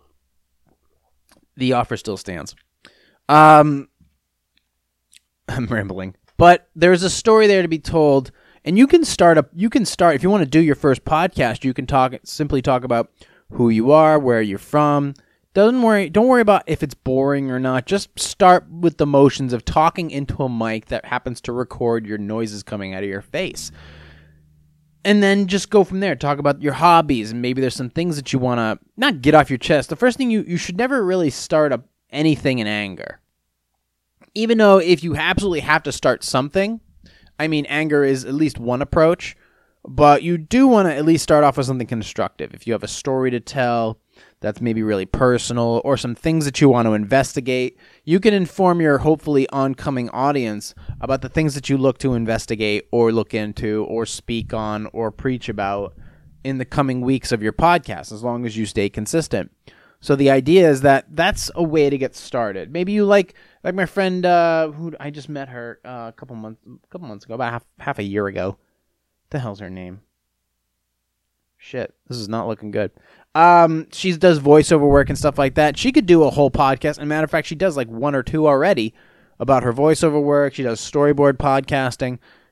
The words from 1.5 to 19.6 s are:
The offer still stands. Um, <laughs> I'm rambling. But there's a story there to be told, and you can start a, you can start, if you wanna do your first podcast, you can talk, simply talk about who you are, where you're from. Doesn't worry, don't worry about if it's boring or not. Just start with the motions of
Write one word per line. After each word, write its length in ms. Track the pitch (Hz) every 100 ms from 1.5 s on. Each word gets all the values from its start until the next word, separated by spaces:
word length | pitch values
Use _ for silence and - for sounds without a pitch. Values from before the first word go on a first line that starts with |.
| -
The 180 | 127
offer 240 | 123 120 113
still 200 | - 95
stands. 380 | - 85 71 - _ _ _ _ _ _ -
Um, 600 | 151 156 151 151 139 - _ _ _ _ _ _ _ _
<laughs> 800 | _ _ _ _ _ _ _ -
I'm 200 | 123 113
rambling. 480 | 113 98 95 92 - _ -
But 320 | 170 175 - 160
there's 280 | 175 180
a 60 | 180
story 380 | - - 220 214
there 140 | 196
to 60 | 170
be 120 | 160
told, 520 | - 165 151 139 123 _ _ _ -
and 120 | 190
you 100 | 269
can 180 | 349 311
start 320 | - 175 311
a, 80 | -
you 160 | 165 220
can 160 | 269 185
start, 300 | - 175 143
if 80 |
you 60 | 175
wanna 160 | 208 143
do 140 | 156
your 160 | 165 139
first 300 | 147 131 -
podcast, 580 | 156 180 - 123 107
you 100 | 131
can 120 | 127 127
talk, 280 | 139 127 127
simply 380 | - - 147 139
talk 220 | 139 127
about 280 | 127 117 - _ _ _ _
who 180 | - 120
you 220 | 110 123
are, 260 | 156 156 151
where 240 | 127 117
you're 160 | 107 98
from. 560 | - 147 147 143 143 135 _ _ _
Doesn't 300 | 190 220 254
worry, 260 | 226 208 175
don't 180 | 202 247
worry 140 | 247
about 220 | 208 190 -
if 160 | 156
it's 140 | 147 -
boring 560 | 135 131 139 143 135
or 80 | 127
not. 260 | 131 127 127
Just 340 | 196 - -
start 460 | - - 185 180 -
with 280 | 170 170 -
the 80 | 147
motions 480 | 139 139 - 131
of 100 | 120